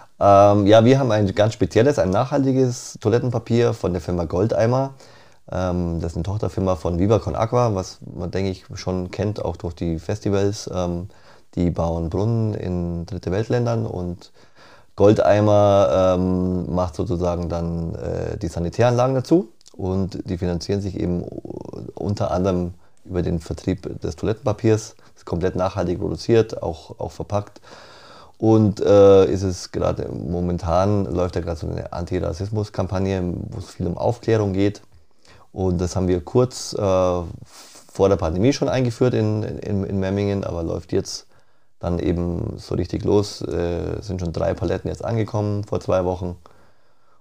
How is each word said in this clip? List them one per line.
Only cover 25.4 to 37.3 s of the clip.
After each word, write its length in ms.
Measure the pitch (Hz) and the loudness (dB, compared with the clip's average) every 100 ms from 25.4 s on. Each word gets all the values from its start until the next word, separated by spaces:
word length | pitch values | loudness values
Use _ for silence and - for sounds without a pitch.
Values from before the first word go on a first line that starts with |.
| 92 92 | -2 0
nachhaltig 440 | 92 101 90 90 | -2 -2 -4 -2
produziert, 640 | 90 87 - 113 110 - | -4 -6 2 2 2 -2
auch, 380 | 87 - - - | -6 -8 -14 -12
auch 120 | - | -12
verpackt. 480 | - 82 104 104 - - - - - - - - - | -10 -6 -6 -6 -18 -20 -20 -20 -20 -20 -20 -20 -2
Und, 440 | 110 110 107 95 | 4 6 6 4
äh, 440 | - 101 98 98 95 | 4 8 10 10 6
ist 160 | 92 | 2
es 300 | 95 87 - | -2 -4 -8
gerade 380 | - 85 95 58 | -4 -2 -2 -6
momentan, 960 | 57 62 87 90 87 85 87 98 104 76 | -8 -4 -2 -2 -2 0 2 2 2 0
läuft 300 | 87 90 87 | -2 -2 -2
da 60 | |
gerade 180 | 85 85 | -6 -6
so 80 | 85 | -6
eine 240 | 85 87 | -8 -8
Antirassismus-Kampagne, 1400 | - 87 90 87 85 101 107 104 - 92 95 95 95 90 87 - | -8 -4 -4 -4 -4 -4 -4 -4 -4 -4 -2 -2 -2 -2 -6 -8
wo 80 | - | -10
es 140 | - | -14
viel 160 | - 90 | -8 -6
um 100 | 85 | -2
Aufklärung 560 | - 110 - 110 101 | -2 -2 0 0 2
geht. 300 | 95 101 101 - - - - - - - | 2 0 -2 -16 -20 -20 -20 -20 -20 -18
Und 300 | - 95 87 | -4 -2 0
das 140 | 87 92 | -2 -2
haben 120 | 90 | 0
wir 160 | 90 | 0
kurz, 500 | - 120 127 - - | 2 2 2 -2 -10
äh, 40 | - | -4
vor 1300 | 101 92 92 90 82 | 2 2 2 0 -4